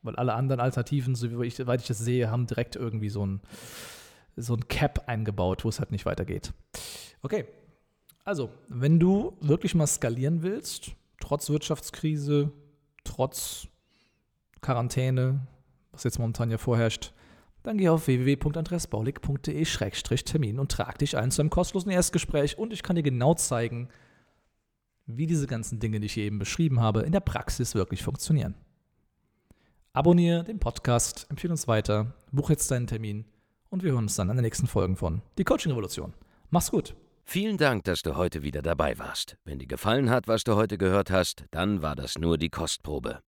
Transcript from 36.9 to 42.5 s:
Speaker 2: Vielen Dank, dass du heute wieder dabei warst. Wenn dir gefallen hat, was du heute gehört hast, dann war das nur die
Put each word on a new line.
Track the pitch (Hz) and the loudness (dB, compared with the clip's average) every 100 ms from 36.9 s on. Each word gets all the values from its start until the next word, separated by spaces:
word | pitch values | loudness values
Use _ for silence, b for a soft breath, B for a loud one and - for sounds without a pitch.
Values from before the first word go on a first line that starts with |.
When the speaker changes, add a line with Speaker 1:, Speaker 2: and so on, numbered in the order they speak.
| - _ _ | -12 _ _
Speaker 2:
Vielen | - 180 214 202 | -6 -2 0 2
Dank, | 147 113 | 4 2
dass | 90 85 | 0 0
du | - 71 | 0 0
heute | 90 80 | 0 0
wieder | 71 69 | -4 -4
dabei | 71 78 76 60 | -2 2 0 0
warst. | - - - - | -6 -8 -8 -10
Wenn | - 69 | -12 -10
dir | 65 | -8
gefallen | 65 98 120 127 | -4 0 2 4
hat, | 123 113 | 2 2
was | 113 | 0
du | - | 4
heute | 104 110 98 | 4 4 2
gehört | 92 98 95 | 4 4 4
hast, | 92 90 - - | 2 2 -4 -8
dann | 76 92 101 | -2 0 0
war | 76 69 | -2 -4
das | 65 - | -6 -2
nur | 85 82 | 2 2
die | 80 | 0